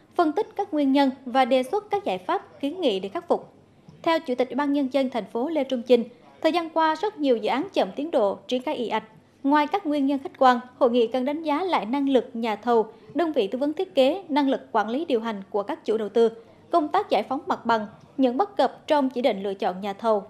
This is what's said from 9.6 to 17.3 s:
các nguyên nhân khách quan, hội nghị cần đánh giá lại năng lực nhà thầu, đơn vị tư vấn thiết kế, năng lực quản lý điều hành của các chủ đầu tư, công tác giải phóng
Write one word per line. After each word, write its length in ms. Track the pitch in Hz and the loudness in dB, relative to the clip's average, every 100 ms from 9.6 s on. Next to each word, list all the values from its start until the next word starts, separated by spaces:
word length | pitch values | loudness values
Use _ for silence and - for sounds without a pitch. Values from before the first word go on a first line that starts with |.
| 294 | 2
các 200 | 403 320 | -2 -2
nguyên 200 | 294 269 | 0 0
nhân 120 | 277 | -2
khách 200 | 359 - | -4 2
quan, 220 | 262 240 240 - | 4 4 0 0
hội 120 | 240 | 2
nghị 160 | 240 226 | 4 2
cần 180 | 254 | 0
đánh 180 | 254 302 | -4 -4
giá 220 | 311 285 | -2 -2
lại 220 | 370 269 202 | 0 -2 -2
năng 220 | 277 277 | -2 2
lực 220 | 262 - | 2 0
nhà 220 | 226 233 208 | -6 -4 -4
thầu, 300 | 247 233 220 - - | 2 2 2 -6 -10
đơn 180 | 285 339 | -2 0
vị 140 | 294 202 | 0 -2
tư 120 | 254 | -2
vấn 140 | 285 | -4
thiết 220 | 302 - | -4 -4
kế, 300 | - 254 370 381 | 2 2 2 -2
năng 200 | 285 277 | 0 0
lực 120 | 226 - | 0 -2
quản 160 | 220 208 | -2 0
lý 160 | 247 | -2
điều 160 | 339 233 | 0 -2
hành 220 | 226 202 196 | -2 -8 -4
của 120 | 208 | -4
các 220 | 202 311 | -4 -6
chủ 140 | - 220 | -2 -2
đầu 100 | 202 | 0
tư, 220 | 233 226 226 - - - | 2 2 0 -20 -20 -2
công 180 | 349 302 | 0 0
tác 220 | 370 415 | -2 0
giải 120 | 277 | 0
phóng 180 | - | 0